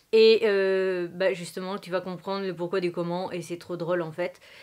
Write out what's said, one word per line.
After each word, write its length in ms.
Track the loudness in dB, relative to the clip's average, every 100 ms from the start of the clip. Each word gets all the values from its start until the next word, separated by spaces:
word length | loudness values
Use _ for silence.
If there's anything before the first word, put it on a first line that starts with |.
| _
Et, 300 | 8 8 8
euh, 640 | 4 2 2 2 0 -2 -4
bah, 220 | -2 0
justement, 440 | 0 -6 -10 -8 -8
tu 140 | -6
vas 80 | -6
comprendre 460 | -6 -8 -6 -6 -6
le 100 | -6
pourquoi 240 | -4 -2
du 140 | -2
comment 360 | -2 -4 -4 -6
et 120 | -8
c'est 160 | -10 -12
trop 180 | -10 -6
drôle 260 | -2 -2
en 120 | -4
fait. 260 | -6 -8 -8 -20 -20